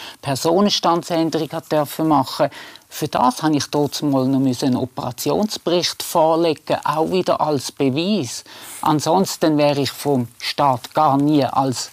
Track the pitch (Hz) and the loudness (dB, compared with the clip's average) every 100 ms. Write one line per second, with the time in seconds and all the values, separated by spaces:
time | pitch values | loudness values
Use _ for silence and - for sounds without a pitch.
0 | - - - 135 160 175 202 - 175 170 | -18 -10 -6 -2 2 4 2 2 2 0
1 | - 170 165 160 156 160 - 156 143 - | 0 0 0 0 -4 -6 -2 0 0 -2
2 | 160 143 131 - 143 - - - _ - | 2 2 2 0 -2 -4 -20 -20 _ -8
3 | 151 - 123 - 156 147 - 147 143 - | -4 0 0 0 0 0 0 0 -2 -2
4 | 151 135 131 135 135 120 139 123 123 - | 0 2 2 2 2 0 0 0 -2 -6
5 | - 120 - 147 214 - - 175 160 - | -8 -6 -2 0 -2 -2 -2 0 -2 -6
6 | - 175 160 165 170 151 - - - 151 | -2 2 4 4 2 -2 -4 -4 -2 -2
7 | 160 185 175 - 151 147 - - 139 135 | 0 0 0 0 0 -2 -4 -2 0 0
8 | 180 214 123 - - - - - - 151 | 0 -2 -2 -8 -14 -20 -16 -4 0 0
9 | 156 180 190 - 165 147 147 143 131 - | 2 2 2 0 2 4 2 2 -2 -4
10 | 143 135 120 - - - 143 123 - - | -2 0 -2 -8 -8 0 2 2 -2 0
11 | 151 139 143 151 127 - 135 123 - | 2 4 4 4 2 0 0 -2 -8